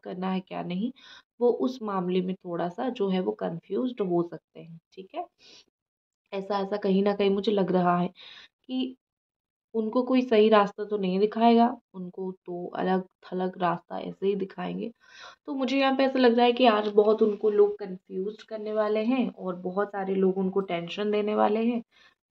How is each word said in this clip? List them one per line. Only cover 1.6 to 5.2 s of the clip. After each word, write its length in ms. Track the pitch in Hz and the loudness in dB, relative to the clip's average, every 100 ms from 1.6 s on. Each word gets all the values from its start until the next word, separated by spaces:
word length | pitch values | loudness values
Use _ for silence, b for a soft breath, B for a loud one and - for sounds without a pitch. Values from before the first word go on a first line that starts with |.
| 262 - | -2 -4
मामले 380 | 208 190 180 185 | -6 -4 -2 -2
में 140 | 185 190 | -2 -6
थोड़ा-सा 540 | 180 170 170 170 254 | -8 -6 -6 -6 -6
जो 200 | 247 196 | -2 -2
है 100 | 185 | 0
वो 120 | 202 | -2
कन्फ्यूज्ड 720 | 214 185 165 - 202 254 240 | -4 -6 -8 -6 -4 -4 -4
हो 220 | 190 170 | -2 0
सकते 360 | 170 160 _ 160 | -2 -8 _ -20
हैं, 200 | 165 165 _ | -20 -20 _
ठीक 160 | - 190 | -20 -14
है। 100 | 302 | -12